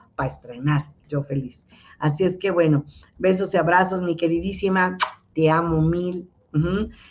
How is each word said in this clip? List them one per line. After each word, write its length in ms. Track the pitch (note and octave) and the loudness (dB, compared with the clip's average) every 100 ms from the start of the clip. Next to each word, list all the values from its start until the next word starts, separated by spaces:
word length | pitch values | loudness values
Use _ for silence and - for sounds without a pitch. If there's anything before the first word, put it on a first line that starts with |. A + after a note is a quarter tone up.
| - - | -14 -8
pa' 100 | C3 | -6
estrenar, 680 | - A#2+ A#2+ C#3+ D3 - - _ | -8 -16 -6 -2 0 -2 -14 _
yo 140 | C#3+ | -6
feliz. 440 | C#3 C#3 B2 - _ - - - | -4 -6 -6 -14 _ -20 -20 -4
Así 240 | D3+ D3 | -2 0
es 160 | F#3 F3+ | 0 0
que, 100 | G3 | -2
bueno, 360 | F3 D#3+ C#3+ - - - - | 2 4 2 0 -14 -20 -2
besos 340 | F#3 F#3 F#3+ | 0 2 0
y 40 | F3+ | 0
abrazos, 440 | D#3+ F3+ F#3 F#3 | 4 4 2 0
mi 140 | F3+ E3 | -2 0
queridísima, 840 | E3+ E3+ F#3+ G3 F#3+ F#3+ F#3 F#3 - - _ - | 0 0 -4 -4 0 2 0 -2 -6 -8 _ 0
te 160 | D#3 | 2
amo 300 | D#3+ E3+ D#3+ | 2 2 2
mil. 460 | D#3 F3 F3+ F3+ - _ _ | 2 0 -2 -6 -12 _ _
Ujú. 380 | D3+ F3 G3 A3 - - | -2 0 -2 -4 -10 -20